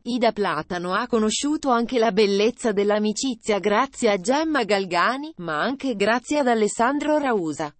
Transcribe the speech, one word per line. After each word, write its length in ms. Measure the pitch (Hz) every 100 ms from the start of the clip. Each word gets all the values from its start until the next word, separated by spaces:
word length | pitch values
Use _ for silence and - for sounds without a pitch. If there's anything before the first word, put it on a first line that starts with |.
Ida 300 | 240 240 220
Platano 600 | 214 190 151 156 180 175
ha 140 | 190 240
conosciuto 640 | 233 214 214 285 311 285
anche 300 | 233 233 262
la 100 | 220
bellezza 640 | 190 208 196 214 - 233
dell'amicizia 880 | 202 202 208 214 202 269 233 - 202
grazie 500 | 185 208 254 - 233
a 80 | 202
Gemma 460 | 180 269 320 294
Galgani, 680 | 202 202 190 170 185 262 302 -
ma 240 | 170 151
anche 320 | 190 277 269
grazie 460 | 208 202 240 - 294
ad 80 | 247
Alessandro 680 | 226 208 - 240 285 294 302
Rausa. 540 | 285 220 165 143 151 -